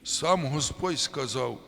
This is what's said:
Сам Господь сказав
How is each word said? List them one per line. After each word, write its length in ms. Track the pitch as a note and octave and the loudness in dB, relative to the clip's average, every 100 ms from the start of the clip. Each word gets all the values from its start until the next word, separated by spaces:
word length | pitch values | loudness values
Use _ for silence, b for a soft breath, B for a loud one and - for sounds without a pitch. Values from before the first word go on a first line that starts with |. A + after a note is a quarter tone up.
Сам 420 | - - D#3 F#3 C#3+ | -2 0 4 4 4
Господь 540 | D3 C#3 - F#3 D#3 | 0 0 0 -2 0
сказав 600 | - - C3 A#2+ B2 A#2 | 0 -2 -2 -2 -2 -4